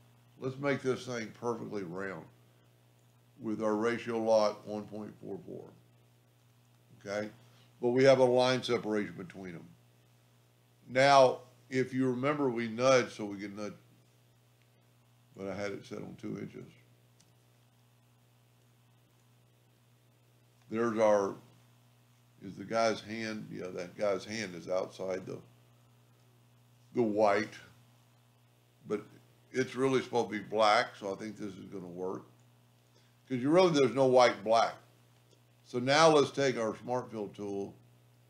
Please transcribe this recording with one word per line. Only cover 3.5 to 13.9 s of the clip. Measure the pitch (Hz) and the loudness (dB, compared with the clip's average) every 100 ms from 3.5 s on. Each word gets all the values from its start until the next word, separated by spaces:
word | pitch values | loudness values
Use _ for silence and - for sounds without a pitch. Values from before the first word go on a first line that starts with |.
| 107 | -2
our | 110 107 | 0 2
ratio | 117 117 120 113 | 0 -2 -4 -4
lock | 110 110 107 104 - | 4 4 4 0 -8
one | 104 | -8
point | 104 104 104 - | -8 -12 -14 -14
four | 104 95 95 | -14 -14 -12
four. | 92 - - _ _ _ _ _ _ _ _ _ _ _ - | -16 -16 -20 _ _ _ _ _ _ _ _ _ _ _ -20
Okay? | 101 101 107 - - _ _ _ | -8 -6 -6 -12 -20 _ _ _
But | 123 | 0
we | 123 | 6
have | 135 131 | 6 8
a | |
line | 127 127 127 127 | 6 4 2 2
separation | 113 117 98 107 95 87 | 0 -4 -2 -2 -4 -8
between | 90 95 95 | -14 -14 -14
them. | 82 - - _ _ _ _ _ _ _ _ _ _ - | -14 -18 -20 _ _ _ _ _ _ _ _ _ _ -4
Now, | 123 139 139 127 123 - _ _ | 2 6 8 8 4 -10 _ _
if | 131 127 | -2 -2
you | 127 131 | 0 -2
remember, | 123 135 151 139 | 0 -2 0 -2
we | 117 117 | -2 -6
nudged | 110 131 131 107 | 0 4 4 2
so | - 104 | -6 -10
we | 101 | -10
could | 101 101 | -12 -10
nudge, | 104 90 _ | -12 -12 _